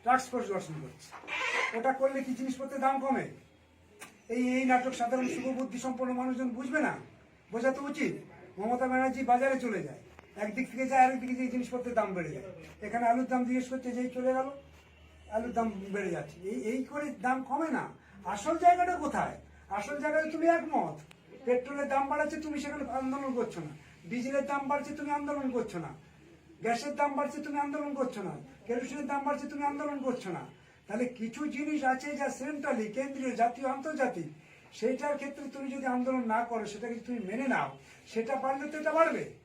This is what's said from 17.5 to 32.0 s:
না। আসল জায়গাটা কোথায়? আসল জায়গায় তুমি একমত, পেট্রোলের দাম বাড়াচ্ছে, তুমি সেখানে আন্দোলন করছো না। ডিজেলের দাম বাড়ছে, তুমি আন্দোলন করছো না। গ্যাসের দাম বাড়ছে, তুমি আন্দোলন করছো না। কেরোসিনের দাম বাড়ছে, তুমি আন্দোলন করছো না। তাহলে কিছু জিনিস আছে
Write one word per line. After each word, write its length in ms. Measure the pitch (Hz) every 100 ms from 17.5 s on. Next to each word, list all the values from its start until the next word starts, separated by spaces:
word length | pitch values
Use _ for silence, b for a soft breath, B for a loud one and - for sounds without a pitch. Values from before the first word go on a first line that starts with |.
| 277 320
না। 200 | 254 - - B B
আসল 340 | - 208 311 330
জায়গাটা 400 | 349 359 359 349
কোথায়? 400 | 294 - - - - B B
আসল 300 | 202 208 285
জায়গায় 320 | 302 302 320
তুমি 160 | 311 330
একমত, 520 | 339 262 285 170 147 - - - - 240
পেট্রোলের 420 | 247 254 285 285
দাম 200 | 269 277
বাড়াচ্ছে, 340 | 294 311 311
তুমি 180 | 302 285
সেখানে 320 | 285 294 254
আন্দোলন 420 | 254 262 277 269
করছো 260 | 247 220 175
না। 80 | 151 - B B 170
ডিজেলের 360 | 240 247 285 277
দাম 220 | 285 277
বাড়ছে, 260 | 285 285
তুমি 180 | 302 285
আন্দোলন 400 | 294 285 294 262
করছো 280 | 233 214 175
না। 80 | 147 - B B B B - -
গ্যাসের 340 | 220 233 285 294
দাম 180 | 285
বাড়ছে, 280 | 269 285 302
তুমি 180 | 294 285
আন্দোলন 340 | 285 294 285
করছো 300 | 277 262 214
না। 80 | 185 147 - B -
কেরোসিনের 400 | 240 262 294 277
দাম 160 | 285
বাড়ছে, 240 | 277 294 285
তুমি 160 | 294
আন্দোলন 360 | 285 285 302 285
করছো 320 | 262 247 190
না। 140 | 160 127 B B B -
তাহলে 180 | 214 247
কিছু 420 | - 226 - 294
জিনিস 360 | 262 302 302
আছে 340 | 262 262